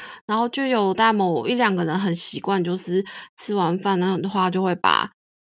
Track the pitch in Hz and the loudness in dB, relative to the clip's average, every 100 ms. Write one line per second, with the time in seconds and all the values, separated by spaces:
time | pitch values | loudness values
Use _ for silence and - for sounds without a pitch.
0 | - - - 214 240 240 269 247 196 190 | -16 -18 -4 -2 0 -2 0 2 2 4
1 | 226 214 185 160 - 247 226 190 170 170 | 4 4 2 0 0 0 2 2 0 0
2 | 196 170 - - - 196 170 185 185 180 | 0 -2 -4 -6 -2 -2 0 -4 -2 -2
3 | 202 - - - - 208 170 175 202 190 | -2 -10 -18 -14 -4 0 0 0 0 0
4 | 180 185 180 196 185 185 190 175 - 69 | 2 0 -2 0 0 0 0 2 2 2
5 | - - _ _ | 0 -8 _ _